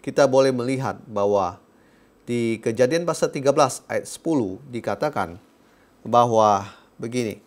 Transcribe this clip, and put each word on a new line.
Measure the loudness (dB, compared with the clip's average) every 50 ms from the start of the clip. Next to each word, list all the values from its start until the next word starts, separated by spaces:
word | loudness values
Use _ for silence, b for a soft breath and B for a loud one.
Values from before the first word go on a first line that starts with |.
| -10
kita | -4 2 4 4 6
boleh | 6 4 4 4 2
melihat | 0 -2 -4 -4 -4 -4 -6 -6 -8 -14 -8
bahwa | -4 -2 0 2 2 2 0 -2 -6 -10 _ b b b b b b b b b b b _
di | -6 -4 -2 -2 -2 -4 -2
Kejadian | -4 -6 0 2 2 2 2 -2 -2 -2
pasal | -2 -2 -4 -4 -4
tiga | -2 0 0
belas | 4 4 2 2 0 -8 _ -6
ayat | -6 -6 -6
sepuluh | -8 -16 -10 _ -2 -2 -2 -2 -4 -8 -12 -14 -12
dikatakan | -12 -8 -6 -6 -4 -4 -4 -4 -4 -4 -6 -6 -8 -18 _ _ _ b b b b b b b b b _
bahwa | 2 4 4 4 4 4 4 4 4 4 2 -2 -8 B B B B _ -14
begini. | -12 -8 -6 -4 -4 -6 -8 -12 _